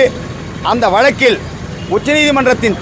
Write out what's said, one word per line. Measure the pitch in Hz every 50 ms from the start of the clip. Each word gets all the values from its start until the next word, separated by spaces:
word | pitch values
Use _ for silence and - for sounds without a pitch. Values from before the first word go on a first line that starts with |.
| 262 247 - - - - - - - - - - - 165
அந்த | 220 240 240 196
வழக்கில் | 180 208 247 277 - - 262 247 226 - - - - - - - - - - -
உச்சநீதிமன்றத்தின் | 175 220 - 269 294 302 302 294 277 277 262 254 247 - 233 220 185 -